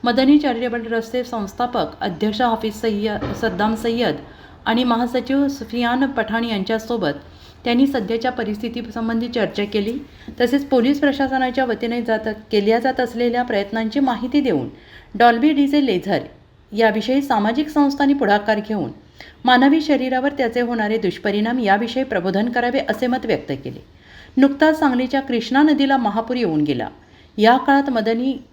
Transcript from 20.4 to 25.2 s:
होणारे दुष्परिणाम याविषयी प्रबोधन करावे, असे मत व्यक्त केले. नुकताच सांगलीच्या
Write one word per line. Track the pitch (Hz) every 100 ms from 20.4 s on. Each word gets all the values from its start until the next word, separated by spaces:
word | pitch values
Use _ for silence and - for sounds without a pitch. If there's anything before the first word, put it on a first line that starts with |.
| 240 233
होणारे | 240 240 208 226
दुष्परिणाम | 190 - 214 202 220 247
याविषयी | 214 202 233 254
प्रबोधन | 269 190 180 190 233
करावे, | 240 240 247 -
असे | 214 247
मत | 240 226
व्यक्त | - - 135
केले. | 131 127 - _ - - - -
नुकताच | 277 277 311 311
सांगलीच्या | 294 247 254 277